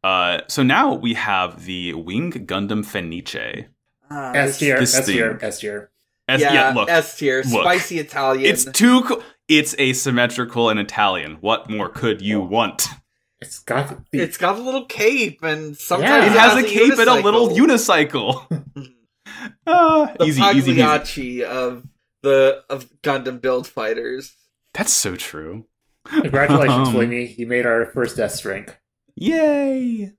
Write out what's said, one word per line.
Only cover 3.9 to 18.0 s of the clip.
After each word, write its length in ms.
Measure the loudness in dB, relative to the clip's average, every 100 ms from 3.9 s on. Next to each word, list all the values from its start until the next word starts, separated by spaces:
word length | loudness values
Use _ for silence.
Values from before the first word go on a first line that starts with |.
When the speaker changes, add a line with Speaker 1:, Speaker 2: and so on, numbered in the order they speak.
| _ _
Speaker 2:
Uh, 220 | -12 -4
Speaker 3:
S 240 | -2 -2 0
tier, 200 | 0 2
Speaker 1:
This 160 | 2
Speaker 3:
S 120 | 0 0
tier, 320 | 0 -2 -4
Speaker 1:
thing. 100 | -8
Speaker 3:
S 120 | -8
tier. 300 | -10 -10 -14 _ _ _ -2
Speaker 1:
S-, 120 | 0
Speaker 2:
yeah, 100 | 4
Speaker 1:
yeah, 200 | 4 2
look, 160 | 0 2
Speaker 2:
S 260 | 0 0 -4
tier, 200 | -2 -2 0
Speaker 1:
look. 140 | 2
Speaker 2:
spicy 360 | 2 0 -2 -8
Italian. 460 | -8 -4 -2 2 2
Speaker 1:
It's 160 | 0 -2
too 360 | 2 4 4
co-, 180 | 2 -6 -8 _ 2
it's 260 | 2 2 -2
asymmetrical 920 | 0 0 -2 0 0 -2 -6 0 0
and 100 | 0
Italian. 560 | -4 0 0 0 -6 -6
What 280 | -4 -4 -4
more 200 | -8 -8
could 340 | -4 -4 -2
you 180 | -2 -2
want? 460 | -2 -2 -2 -4 -8 -8 _ _ _ _
Speaker 3:
It's 180 | -20 -18
got 300 | -6 -4 -4 -12 -8
the 100 | -6
Speaker 2:
It's 160 | -6 -4
got 180 | -4 -4
a 40 |
little 240 | -4 -6 -8
cape, 560 | 0 0 0 -4 -6
and 340 | -6 -6 -8 -14
sometimes 320 | -4 -2 4
Speaker 3:
Yeah. 120 | 4
Speaker 1:
It 40 | 6
Speaker 2:
it 120 | 8
Speaker 1:
has 140 | 6
Speaker 2:
has 100 | 6
Speaker 1:
a 20 | 2
Speaker 2:
a 40 |
Speaker 1:
cape 280 | 4 4 6
and 100 | 4
a 40 | 6
little 280 | 4 4 2
Speaker 2:
unicycle. 1000 | 4 4 4 2 2